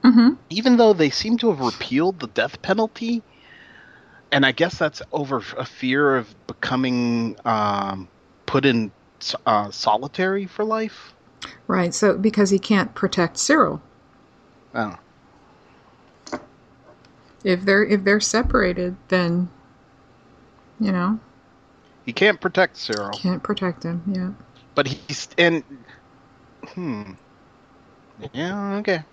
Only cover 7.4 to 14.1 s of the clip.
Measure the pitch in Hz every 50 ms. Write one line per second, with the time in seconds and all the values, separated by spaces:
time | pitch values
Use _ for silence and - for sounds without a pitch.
7.4 | - 120 113 107 104 104 101 101 98 98 98 95 92 - _ _ _ _ _ _
8.4 | _ - - 139 131 139 127 117 110 101 - _ _ _ _ _ - - - -
9.4 | _ 117 113 104 101 101 104 - - - 107 104 127 143 - - 185 190 190 202
10.4 | 196 180 - - 208 220 214 220 220 214 - - - - - _ _ _ _ _
11.4 | - - - - _ - - 185 175 175 - - - 202 - - 196 220 214 208
12.4 | 208 190 196 190 - - 214 196 180 - - - - - - - 175 170 - -
13.4 | - - 285 320 254 151 147 151 - _ _ _ _ _